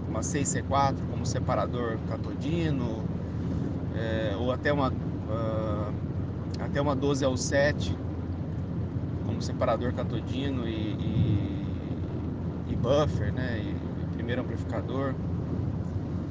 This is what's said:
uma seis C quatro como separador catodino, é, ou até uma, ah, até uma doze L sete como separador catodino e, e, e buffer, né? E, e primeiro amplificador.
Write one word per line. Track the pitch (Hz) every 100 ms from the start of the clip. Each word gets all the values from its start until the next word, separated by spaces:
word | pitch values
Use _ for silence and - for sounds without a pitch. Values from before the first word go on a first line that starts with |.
| -
uma | 113
seis | 113 160 131
C | 127
quatro | - 135 139 131 -
como | -
separador | - 127 - 117 98 123 120 110 -
catodino, | 110 101 - 127 170 160 135 120 110 - - - - - - - - -
é, | - 113 110 110 -
ou | 123
até | 123 147
uma, | 143 131 - - - -
ah, | 110 110 110 110 104 104 98 - - - - - -
até | - 139
uma | 143 131
doze | 139 139
L | 135 127
sete | - 139 143 - - - - - - - - - - - - - - - -
como | -
separador | - - 127 110 120
catodino | 131 117 123 - 123 139 131 117
e, |
e, | 110 107 92 - - - 98 - - - - - - - - - - - - -
e | -
buffer, | 120 143 143 - 104
né? | 120 127 113
E, | 101
e | 95 - - -
primeiro | - 113 123
amplificador. | 131 110 - 113 107 127 139 127 - - - - - - - - - - -